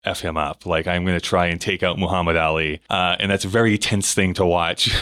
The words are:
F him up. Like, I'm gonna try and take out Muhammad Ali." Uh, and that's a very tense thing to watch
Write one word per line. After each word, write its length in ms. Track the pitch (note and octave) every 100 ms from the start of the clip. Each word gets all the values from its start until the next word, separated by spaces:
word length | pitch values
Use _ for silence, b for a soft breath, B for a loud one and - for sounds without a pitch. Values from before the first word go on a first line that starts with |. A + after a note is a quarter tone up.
| G2
F 160 | F#2
him 160 | F2 D#2
up. 280 | D2 - F2
Like, 220 | E2 F2
I'm 160 | F2 F#2
gonna 140 | F2
try 280 | - F#2 F2
and 120 | E2+
take 240 | - F2+
out 160 | F2+ E2
Muhammad 380 | F2 F#2 E2+ E2
Ali." 420 | D#2 D#2+ D#2 D#2 -
Uh, 280 | F#2+ F2+ F2+
and 100 | G2
that's 140 | G2
a 60 | F#2+
very 280 | A2+ A2+ G#2
tense 360 | - G2+ -
thing 200 | - F#2 F2
to 100 | F2+
watch 440 | F2 E2 - - -